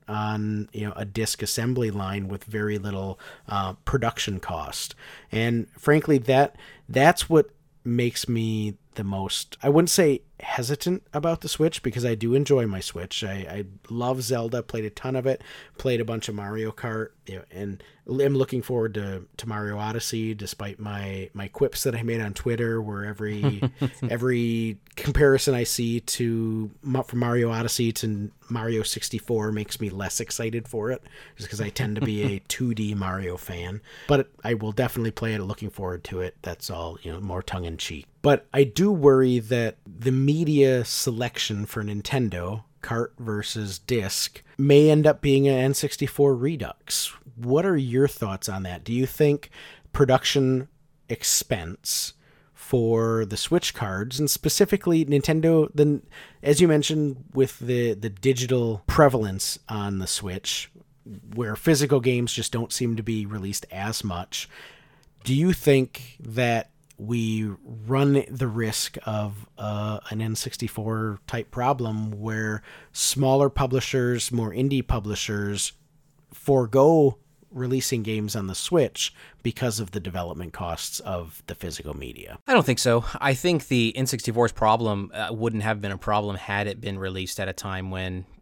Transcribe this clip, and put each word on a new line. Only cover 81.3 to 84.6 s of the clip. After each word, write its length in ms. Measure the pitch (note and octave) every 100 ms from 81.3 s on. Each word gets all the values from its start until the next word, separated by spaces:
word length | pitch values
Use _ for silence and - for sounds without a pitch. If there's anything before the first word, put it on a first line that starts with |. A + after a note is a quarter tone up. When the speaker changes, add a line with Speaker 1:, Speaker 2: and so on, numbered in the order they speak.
| - -
Speaker 1:
the 80 | F2
physical 380 | F2 - D2+ C#2+
media? 420 | B1+ - - - -
Speaker 2:
I 60 |
don't 120 | B3 -
think 140 | A#2
so. 240 | B2 A#2 - -
I 140 | C#3
think 340 | B2+ F3+ D#3+ -
the 300 | B2 A2+ C3
N 80 | C3
sixty-four's 460 | A#2 - A2+ A#2
problem, 600 | -